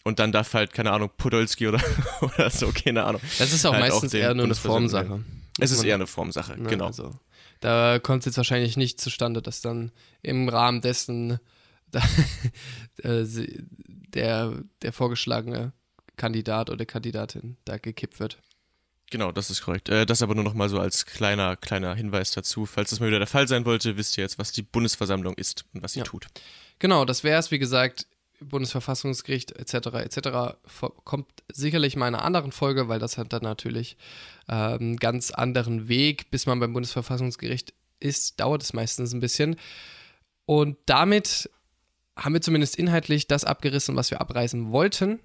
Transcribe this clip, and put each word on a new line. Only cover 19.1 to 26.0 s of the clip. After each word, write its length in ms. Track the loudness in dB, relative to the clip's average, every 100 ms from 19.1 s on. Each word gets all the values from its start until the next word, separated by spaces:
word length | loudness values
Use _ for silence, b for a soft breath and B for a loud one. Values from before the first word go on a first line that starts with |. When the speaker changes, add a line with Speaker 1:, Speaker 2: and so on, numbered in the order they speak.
Speaker 1:
Genau, 220 | -4 -2
das 180 | -2 -4
ist 120 | -4
korrekt. 260 | -2 -4 2
Äh, 180 | 2 4
das 160 | 2
aber 120 | 2 2
nur 80 |
noch 100 | 0
mal 140 | 0 0
so 100 | 2
als 280 | 0 -2 -4
kleiner, 500 | -2 0 2 0 -2
kleiner 380 | -4 -4 -2
Hinweis 360 | -4 -2 -2 -2
dazu. 340 | -4 -4 -4 -4
Falls 240 | -2 -2
das 100 | 0
mal 60 | 2
wieder 100 | 2
der 80 | 2
Fall 220 | 2 2
sein 160 | 2
wollte, 320 | 2 2 0 -2
wisst 200 | -2 -2
ihr 60 |
jetzt, 160 | -4 -4
was 140 | -6
die 100 | -6
Bundesversammlung 720 | -2 0 2 0 0 0 -2
ist 300 | -4 -6 -6 -10
und 80 | -12
was 120 | -8
sie 60 | -6